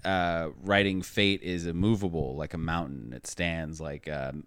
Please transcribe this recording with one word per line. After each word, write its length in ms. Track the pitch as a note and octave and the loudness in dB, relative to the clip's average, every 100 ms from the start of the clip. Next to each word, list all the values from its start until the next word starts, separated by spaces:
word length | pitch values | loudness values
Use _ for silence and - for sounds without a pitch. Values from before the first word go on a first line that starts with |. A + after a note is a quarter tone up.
uh, 460 | F#2+ F#2+ F2 E2 D#2+ B1 | 0 2 2 0 -2 -4
writing 400 | F#2 G2+ G2 F#2+ | 4 4 6 2
fate 400 | F#2 - G2+ G2 | -2 4 4 4
is 240 | F2+ F2+ E2+ | 0 -2 0
immovable, 680 | E2+ G2+ A2 G2 E2 C#2 C#2 | 2 4 4 2 -2 -2 -4
like 180 | D#2 | -6
a 40 | E2+ | -4
mountain. 540 | D#2+ E2+ D#2 C#2 A#1 | -2 -2 -2 -8 -10
It 140 | B1 - | -12 -10
stands 540 | - E2+ E2 D#2 D#2+ | -2 -2 0 -4 -6
like, 280 | D#2+ C#2+ - | -8 -8 -6
um, 360 | D2 C2+ D2 | -4 -4 -6